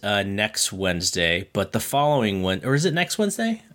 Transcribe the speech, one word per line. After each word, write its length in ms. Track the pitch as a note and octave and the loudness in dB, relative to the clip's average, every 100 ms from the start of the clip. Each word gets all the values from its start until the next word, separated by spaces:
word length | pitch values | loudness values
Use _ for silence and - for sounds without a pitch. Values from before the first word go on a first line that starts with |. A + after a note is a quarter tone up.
uh, 180 | G3+ - | 0 0
next 500 | G3 G2+ G#2+ - - | 0 0 0 0 -4
Wednesday, 760 | F#2+ F#2+ F2 - F2+ E2+ F2 - | 0 0 0 -2 2 2 2 0
but 200 | G#2 F#2 | -4 -2
the 80 | A#2 | -2
following 640 | - C#3 D3 C#3+ G#2+ F#2+ | 0 2 4 2 2 0
Wed-, 200 | F#2 F#2+ | 0 0
or 120 | B2+ C#3+ | 0 0
is 80 | |
it 100 | F3 | 2
next 240 | D#3+ F3 - | 0 -2 -2
Wednesday? 440 | G#3 A3 A3+ A3 - | -2 -2 -4 -4 -10